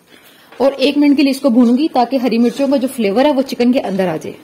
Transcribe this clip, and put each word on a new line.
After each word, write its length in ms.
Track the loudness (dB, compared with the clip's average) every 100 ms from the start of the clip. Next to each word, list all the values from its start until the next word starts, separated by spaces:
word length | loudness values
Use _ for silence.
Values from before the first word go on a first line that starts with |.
| _ -20 _ _ -20
और 220 | -2 -2 0
एक 220 | -2 2
मिनट 200 | 2 2
के 60 |
लिए 80 | 2
इसको 180 | 0 0
भूनूंगी 380 | 4 4 2 0
ताकि 280 | 0 -2 -2
हरी 200 | -2 0
मिर्चों 300 | 0 0 -2
का 100 | 0
जो 100 | -2
फ्लेवर 360 | -2 -2 2 2
है 60 |
वो 80 | 0
चिकन 280 | -4 -2 0
के 60 | 0
अंदर 260 | -2 -4 -4
आ 80 | -4
जाए। 180 | -10 -4